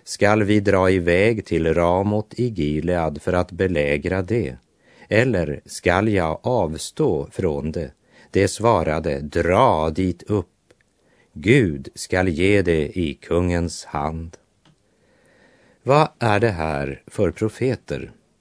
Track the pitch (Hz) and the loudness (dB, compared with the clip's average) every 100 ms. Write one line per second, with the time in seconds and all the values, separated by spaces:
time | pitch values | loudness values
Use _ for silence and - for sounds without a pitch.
0 | - - 101 107 101 104 101 95 92 95 | -14 0 2 4 2 2 2 2 4 2
1 | 85 87 107 113 - 82 82 80 85 90 | 2 2 2 0 -2 0 0 2 2 2
2 | 101 104 - - 123 98 73 78 82 87 | 0 -2 -4 -4 -4 -2 -2 -2 -2 -2
3 | 80 73 - 90 90 85 95 80 71 73 | -2 -4 -2 -2 -2 -2 -2 0 0 -2
4 | 85 95 90 117 73 62 _ _ _ _ | -2 -4 -2 -4 -4 -8 _ _ _ _
5 | - 104 127 98 78 69 - - 90 90 | -2 2 2 0 -2 -6 -10 -4 0 2
6 | 110 101 80 - 117 123 82 80 - - | 2 0 0 -2 -2 -2 -2 -4 -8 -2
7 | 147 78 69 - 90 71 78 85 69 - | 0 0 -4 -4 -4 -4 -4 -6 -8 -12
8 | _ _ _ 95 98 - 113 101 78 78 | _ _ _ 0 0 2 2 2 2 -2
9 | 78 69 73 85 82 95 127 82 80 80 | -2 -4 -4 -2 2 4 4 2 0 0
10 | 92 85 - 104 - _ _ _ _ _ | -2 -4 -4 -4 -4 _ _ _ _ _
11 | _ _ _ - 85 139 98 69 67 - | _ _ _ -4 2 4 4 -2 -8 -14
12 | - 90 92 78 92 101 90 80 73 - | -4 0 0 2 2 4 2 0 0 -2
13 | 78 67 - 82 90 87 85 - - 71 | -4 -6 -4 0 2 0 -2 -6 -10 -6
14 | 76 82 82 - _ _ _ _ _ _ | -6 -6 -10 -16 _ _ _ _ _ _
15 | _ _ _ _ _ _ _ _ 123 143 | _ _ _ _ _ _ _ _ 2 4
16 | 156 - 117 101 117 87 80 71 69 69 | 4 0 0 2 2 0 -2 -2 -4 -8
17 | - - 92 80 107 - 131 104 - 67 | -10 -2 -2 0 -4 -2 -4 -4 -6 -8
18 | - - _ _ | -10 -16 _ _